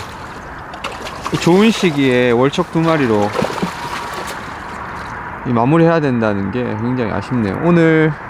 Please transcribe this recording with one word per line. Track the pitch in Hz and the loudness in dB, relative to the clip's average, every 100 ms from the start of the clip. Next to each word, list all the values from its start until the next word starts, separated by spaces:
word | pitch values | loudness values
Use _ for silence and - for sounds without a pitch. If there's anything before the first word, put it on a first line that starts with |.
| - - - - - - - - - - - - - | -10 -14 -14 -14 -14 -16 -14 -12 -12 -12 -12 -10 -6
이 | 151 | 0
좋은 | - 185 220 | 4 6 6
시기에 | - 185 143 135 123 123 | 4 0 2 4 4 4
월척 | 117 135 160 165 | 4 2 0 -2
두 | 165 | 0
마리로 | 165 160 127 104 104 107 - - - - - - - - - - - - - - - - - - - - 131 | 2 2 4 2 2 0 -4 -4 -6 -6 -10 -10 -10 -10 -10 -10 -12 -12 -12 -12 -12 -12 -12 -12 -12 -8 -2
이 | |
마무리해야 | 117 123 165 165 165 | 2 4 4 4 4
된다는 | 147 123 110 101 98 | 2 2 2 0 -2
게 | 123 | -2
굉장히 | 120 107 117 127 110 | -4 -2 -2 -2 -2
아쉽네요. | 87 - 123 104 95 | -4 -2 -2 0 0
오늘 | 165 170 160 160 156 147 | 2 4 4 4 2 -2